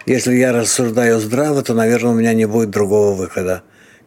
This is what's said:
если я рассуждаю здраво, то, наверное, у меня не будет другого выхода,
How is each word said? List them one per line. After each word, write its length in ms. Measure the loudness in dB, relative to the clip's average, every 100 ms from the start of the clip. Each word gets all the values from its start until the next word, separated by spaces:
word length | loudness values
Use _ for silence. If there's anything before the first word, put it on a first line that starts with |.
| -2
если 300 | -2 2 2
я 180 | 2
рассуждаю 680 | 0 0 -2 -2 0 2 2
здраво, 420 | 0 -2 0 -2
то, 100 | -2
наверное, 380 | 0 2 0 0
у 40 | 0
меня 180 | 0
не 120 | 0 0
будет 220 | 0 -2
другого 440 | -2 0 2 2 0
выхода, 480 | -4 -6 -4 -6 -8 _ -20 -20